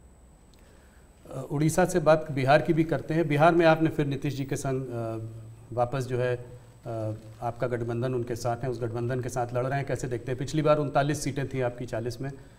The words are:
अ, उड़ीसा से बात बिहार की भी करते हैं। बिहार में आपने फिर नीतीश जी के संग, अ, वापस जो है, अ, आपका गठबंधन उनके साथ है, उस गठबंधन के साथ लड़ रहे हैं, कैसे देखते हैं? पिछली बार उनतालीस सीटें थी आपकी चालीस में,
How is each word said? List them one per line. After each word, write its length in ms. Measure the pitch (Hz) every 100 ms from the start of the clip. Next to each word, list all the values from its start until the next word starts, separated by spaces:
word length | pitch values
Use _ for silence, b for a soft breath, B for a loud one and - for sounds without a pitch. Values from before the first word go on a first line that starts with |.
| - - - - - b b b b b b - -
अ, 160 | 131 131
उड़ीसा 340 | 143 156 - 180
से 140 | 180
बात 320 | 151 156 160
बिहार 300 | 139 131 151
की 120 | 156
भी 100 | 160
करते 300 | 160 139 -
हैं। 140 | 160 156
बिहार 280 | 143 160 170
में 100 | 165
आपने 240 | 160 160
फिर 160 | 156 143
नीतीश 300 | 135 147 131
जी 100 | 135
के 100 | 143
संग, 300 | 139 131 131
अ, 420 | 117 113 113 113 - - - -
वापस 320 | 113 120 139 120
जो 120 | 123
है, 180 | 123 123
अ, 800 | - - - - 123 113 110 110 - -
आपका 260 | 120 - 127
गठबंधन 460 | 120 117 117 127 127
उनके 200 | 120 117
साथ 220 | 123 117
है, 120 | 135
उस 120 | 117
गठबंधन 400 | 120 117 120 131
के 80 | 123
साथ 240 | 123 120
लड़ 140 | 123 131
रहे 100 | 139
हैं, 80 | 135
कैसे 200 | 127 131
देखते 240 | 120 -
हैं? 80 | 127
पिछली 220 | 131 156
बार 160 | 151 151
उनतालीस 460 | 139 139 139 147
सीटें 260 | 147 135 131
थी 120 | 135
आपकी 240 | 123 123 120
चालीस 360 | 113 117 117
में, 100 | 135 135 B